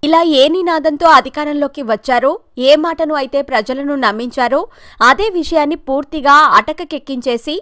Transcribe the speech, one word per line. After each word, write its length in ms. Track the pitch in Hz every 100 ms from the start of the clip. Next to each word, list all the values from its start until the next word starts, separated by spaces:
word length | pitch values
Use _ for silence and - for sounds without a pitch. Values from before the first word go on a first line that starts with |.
ఇలా 180 | 294 320
ఏ 260 | 339 285 277
నినాదంతో 600 | 339 349 320 302 294 330
అధికారంలోకి 720 | 294 262 294 294 294 285 277
వచ్చారో, 580 | 247 214 - 247 254 359 _ -
ఏ 180 | 262 302
మాటను 400 | 330 330 320 302
అయితే 260 | 269 277
ప్రజలను 540 | 277 254 220 262 277 285
నమ్మించారో, 720 | 247 214 247 240 240 269 370 _ - - -
అదే 200 | 277 427
విషయాన్ని 460 | 359 311 330 294 330
పూర్తిగా 560 | - 269 285 320 269
అటకకెక్కించేసి 1200 | 285 302 - - 311 339 302 - 269 247 240 262 330